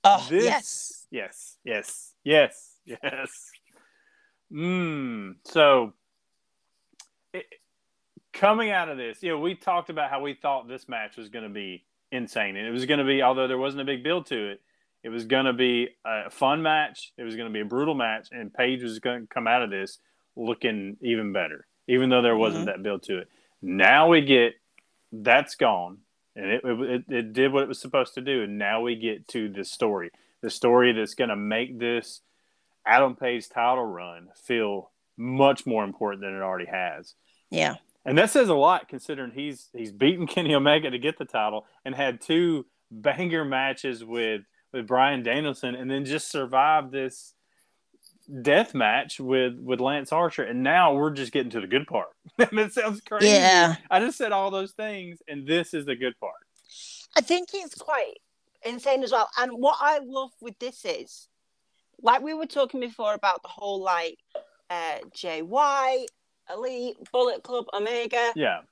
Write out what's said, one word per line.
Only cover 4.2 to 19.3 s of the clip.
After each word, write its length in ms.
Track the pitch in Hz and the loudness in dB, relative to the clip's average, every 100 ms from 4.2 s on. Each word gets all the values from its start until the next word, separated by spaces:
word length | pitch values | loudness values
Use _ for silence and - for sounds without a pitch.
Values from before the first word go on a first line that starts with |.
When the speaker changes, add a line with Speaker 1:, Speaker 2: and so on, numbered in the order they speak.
| _ _ _ | _ _ _
Speaker 2:
Mm, 840 | 151 170 180 170 147 131 113 98 92 - | -6 -4 -2 -4 -4 -6 -8 -12 -16 -2
so, 480 | 165 147 135 110 _ _ _ _ _ _ _ _ _ _ _ - _ _ | 6 8 8 4 _ _ _ _ _ _ _ _ _ _ _ -20 _ _
it, 140 | 185 - - _ _ _ _ _ - _ | -16 -16 -20 _ _ _ _ _ -20 _
coming 360 | - 202 220 220 | 2 4 4 0
out 200 | 190 165 | -2 -2
of 80 | 135 | -6
this, 240 | 120 110 | -8 -6
you 80 | 180 | -4
know, 80 | 156 | -2
we 160 | 170 | -2
talked 340 | 180 - 175 170 | -4 -2 -2 -2
about 220 | 156 139 | -6 -4
how 100 | 135 | -4
we 140 | 143 | -6
thought 340 | 135 147 135 117 | -4 -2 -2 -6
this 180 | 127 - | -16 -10
match 260 | 117 107 - | -8 -8 -12
was 140 | 107 | -16
gonna 180 | 117 107 | -12 -12
be 380 | 104 98 90 _ _ _ | -10 -12 -14 _ _ _
insane, 440 | 131 113 117 101 98 | -8 -6 -4 -4 -4
and 100 | 113 | -6
it 40 | |
was 140 | 120 | -6
gonna 200 | 131 147 135 | 0 0 2
be, 160 | 135 | 4
although 260 | 127 131 131 | 4 2 0
there 80 | 131 | -2
wasn't 220 | 139 139 | -4 -6
a 60 | 135 | -6
big 180 | 131 | -4
build 220 | 135 175 - | -2 -4 -4
to 240 | 123 101 | -6 -6
it, 100 | 101 _ _ _ _ | -10 _ _ _ _
it 60 | 113 | -10
was 160 | 117 | -10
gonna 300 | 113 131 135 | 0 2 2
be 340 | 123 127 120 123 _ | 2 2 2 -2 _
a 240 | 113 110 98 | -8 -8 -8
fun 320 | - 143 151 | 0 2 2
match, 500 | 160 156 147 - - - | 2 0 -2 -8 -20 -14
it 60 | |
was 120 | 117 110 | -10 -8
gonna 120 | 113 | -6
be 100 | 107 | -6
a 40 | |
brutal 300 | 104 123 151 | -4 0 0
match, 340 | 143 117 110 - | 0 -2 -4 -10
and 220 | 123 104 | -14 -12
Page 300 | - 127 131 | -2 -2 0
was 160 | 120 110 | -6 -6
gonna 280 | 123 123 | -6 -6
come 200 | 110 | -8